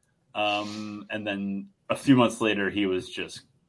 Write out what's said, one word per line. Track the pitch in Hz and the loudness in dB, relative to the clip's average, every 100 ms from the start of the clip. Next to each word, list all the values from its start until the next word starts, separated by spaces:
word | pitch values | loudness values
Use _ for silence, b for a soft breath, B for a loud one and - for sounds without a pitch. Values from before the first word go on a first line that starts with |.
| _ _ _ | _ _ _
Um, | 104 104 104 104 107 107 104 101 | -2 0 0 -4 -8 -10 -10 -8
and | 107 104 | -8 -4
then | 98 98 98 98 _ - | -4 -2 -4 -6 _ -6
a | - | -2
few | - 127 | 6 6
months | 113 - | 6 2
later, | 113 101 95 | 0 2 0
he | 98 98 | 0 0
was | 90 - | 0 -4
just | - 82 - - _ | -10 -10 -12 -18 _